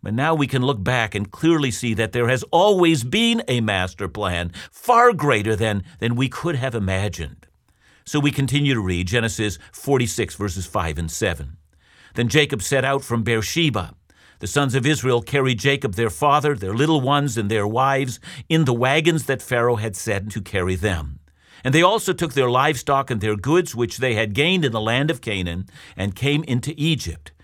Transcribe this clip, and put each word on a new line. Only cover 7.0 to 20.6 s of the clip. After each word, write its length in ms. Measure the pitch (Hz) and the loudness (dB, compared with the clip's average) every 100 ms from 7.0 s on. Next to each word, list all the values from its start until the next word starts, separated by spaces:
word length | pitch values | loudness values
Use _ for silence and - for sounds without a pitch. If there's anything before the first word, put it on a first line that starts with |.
| 101 87 73 - _ _ _ _ _ _ | -2 -6 -12 -12 _ _ _ _ _ _
So 160 | - 151 | -4 0
we 120 | 143 | 0
continue 420 | 135 135 139 143 | 0 0 2 2
to 60 | 127 | 0
read 260 | 92 87 90 | 0 -2 0
Genesis 540 | 120 113 - 104 92 - | 0 0 -2 -4 -4 -14
forty-six, 600 | - - 139 120 - 101 | -12 0 0 0 -2 -4
verses 320 | - 101 90 90 | -4 -6 -6 -6
five 320 | 104 82 76 | -4 -4 -4
and 140 | 82 | -6
seven. 460 | - 104 85 69 - _ _ _ _ - - | -2 -2 -4 -10 -14 _ _ _ _ -14 -4
"Then 140 | 120 | 0
Jacob 340 | 143 147 139 | 2 2 -2
set 220 | - 139 131 | -2 0 0
out 180 | 139 | -2
from 180 | - 120 | -2 -2
Beersheba. 720 | 110 113 107 165 165 107 82 - _ _ _ _ | 0 0 0 0 0 0 -6 -12 _ _ _ _
The 80 | 104 | -4
sons 280 | 143 143 123 | 0 0 2
of 100 | 131 | 0
Israel 360 | 156 127 120 | 0 2 0
carried 380 | - 143 131 120 | 0 0 0 0
Jacob 360 | 139 139 123 95 | 0 0 -2 -2
their 160 | 117 | -2
father, 440 | 92 147 147 151 135 | 0 2 4 2 -2
their 180 | 95 | -4
little 280 | 110 156 156 | 0 2 2
ones, 360 | 127 143 143 113 | 2 0 0 -2
and 140 | 101 | -2
their 160 | 110 104 | 0 0
wives 540 | 113 135 139 135 113 - - - | 0 2 0 -2 -8 -14 -18 -2
in 160 | 160 | 2
the 100 | 143 | 2
wagons 520 | 120 127 147 160 165 120 | 2 2 2 2 0 0
that 160 | 135 | -4
Pharaoh 340 | - 123 117 117 | 0 0 2 0
had 200 | 110 95 | -2 -6
set 340 | - 98 101 | -4 -4 -4
to 120 | 107 | -8
carry 340 | 92 98 | -4 -2